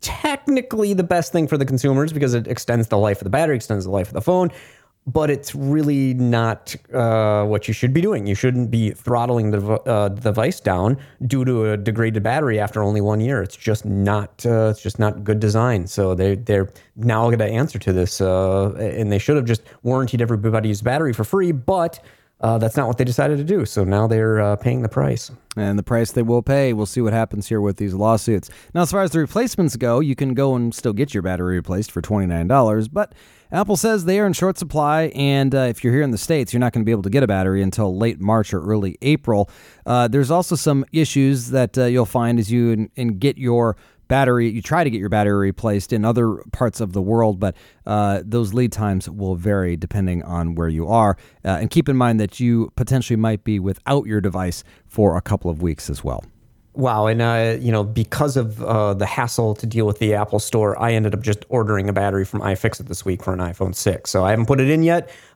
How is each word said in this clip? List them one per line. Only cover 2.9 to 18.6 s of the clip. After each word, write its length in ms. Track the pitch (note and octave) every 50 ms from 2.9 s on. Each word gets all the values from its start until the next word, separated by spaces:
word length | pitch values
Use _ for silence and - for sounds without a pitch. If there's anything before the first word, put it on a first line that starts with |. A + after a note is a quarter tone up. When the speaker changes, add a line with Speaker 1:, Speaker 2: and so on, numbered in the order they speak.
| A2 G2+
Speaker 1:
life 220 | G#2 G#2+ G2+ -
of 40 | -
the 80 | G2
battery, 240 | G2+ C#3 E3 D#3+ C#3+
extends 300 | A#2 - - A2 G2+ F#2
the 60 | F#2
life 180 | F#2+ G2 F#2 -
of 40 | -
the 80 | -
phone, 300 | A2 - F3+ F#3 F3+ F3 - - - - - _ _ _ _ _ _ -
but 240 | A#2+ D#3+ D#3 D3
it's 240 | C#3+ - - - -
really 580 | C#3+ C#3 C3+ C#3+ D#3 D3+ D3 D3 C#3 C3+ C3 B2+
not, 640 | B2+ B2+ A#2+ A#2+ A#2 A#2 A2+ G#2+ - - - - - - _ -
uh, 520 | B2+ A#2+ A2+ A2+ A2 A2 G#2+ G#2+ G#2 G#2
what 220 | G#2+ G#2+ G#2 - -
you 60 | A2
should 200 | - - B2 C3
be 80 | E3
doing. 260 | E3+ G#3+ G#3 C3+ G2+ G2+
You 80 | G2+
shouldn't 340 | G2+ - B2+ B2+ B2 B2 A2+
be 220 | A#2 A2+ A2+ G#2
throttling 600 | - - - - B2 A#2+ A#2 B2 B2 A#2+ A2 G#2+
the 80 | G#2 G2+
v-, 180 | G2+ G#2 A2 A2+ -
uh, 240 | B2+ A#2+ G#2 G#2 G2+
device 500 | G2 G#2 B2 A2+ G2+ G#2+ A2 D3 F#3+ -
down 380 | - G#2 F#2 F2 F2+ A2 C3+ C3+ - - - _ -
due 180 | A#2+ C#3 C3+ B2+
to 260 | B2+ B2 A2+ A2 G#2+
a 60 | G#2+ G#2
degraded 440 | G2 A2 G#2+ A2 A2+ A2+ A2 G#2+
battery 380 | G2+ A2+ B2 D3+ D#3 C3 A2 G#2
after 240 | G#2 G#2 - G#2+ G#2
only 180 | G2+ G#2+ G#2+
one 200 | G2+ G#2 G#2+ G#2+
year. 200 | A2 B2 C#3 A#2+
It's 140 | F#2+ G2 -
just 300 | - - A2+ G#2+ G#2+ -
not, 600 | G#2+ G2+ G2 G2 G2+ G2+ G#2+ G#2 - - - -
uh, 240 | A#2+ A#2 A2+ A2 A2
it's 140 | G#2+ - -
just 160 | G2+ - -
not 240 | A2 G#2+ G#2 - G#2
good 160 | G2+ G#2+ G#2+
design. 480 | G#2+ G#2 G2+ A2 A#2 B2+ A#2+ G2 E2+ F2
So 260 | - - G2+ F#2+ F#2
they, 220 | F2 F#2+ G2 G2
they're 340 | F#2+ A#2 - G#2 G2 G2 F#2+ - - - _ _
now 340 | - A2 A#2+ A2+ A2 A2+ A#2+
gonna 140 | A#2 A2 A2
answer 340 | G#2 A2 A2+ C#3+ D#3+ - G#2+
to 140 | - - F#2
this, 280 | F#2 F2+ - - -
uh, 520 | G2 F#2+ F#2 F#2 F#2+ F#2+ F#2+ G2